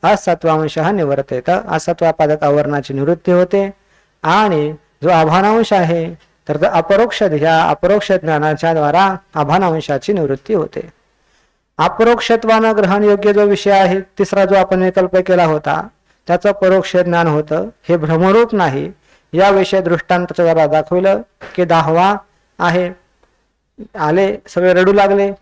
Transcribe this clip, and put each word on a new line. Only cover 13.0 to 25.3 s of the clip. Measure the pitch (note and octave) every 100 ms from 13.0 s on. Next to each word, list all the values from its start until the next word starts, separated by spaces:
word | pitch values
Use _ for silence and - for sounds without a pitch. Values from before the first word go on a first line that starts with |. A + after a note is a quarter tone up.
योग्य | G#3 G3+ G#3
जो | G3+
विषय | G#3 G3+ -
आहे, | G3 F#3+ F#3
तिसरा | F#3+ - G3 G3
जो | F#3+
आपण | G3 F#3 F#3
विकल्प | F#3 F#3 F#3 F#3
केला | F#3 F3+
होता, | E3 D#3 D3 D3+ F#3+ _ _ _ -
त्याचं | F3+ G#3
परोक्ष | G3 F#3+ F#3+ - F3+
ज्ञान | F3 E3+ E3
होतं, | D3+ D3+ D#3 G3+ - -
हे | E3+
भ्रमरूप | D3+ D#3+ F#3 G#3 A#3
नाही, | G#3+ E3 C3+ D3+ - _ _ _
याविषयी | E3 G3 G3 F#3 F#3+
दृष्टांताच्या | F3+ E3 - F3+ F3 - E3+
द्वारा | E3 D3+
दाखविलं | D#3 D3+ F3+ F#3+ G3+ A#3+ _ -
की | -
दहावा | F3+ E3 D#3 E3 F#3 G3+ - _ _ _
आहे, | F3 F3 F3+ F3+ _ _ _ _ _ _ _ _ G#3 G#3
आले | D3+ E3+ G3 - -
सगळे | - F3+
रडू | F3+ F#3
लागले | G3+ G3 G3+ G3+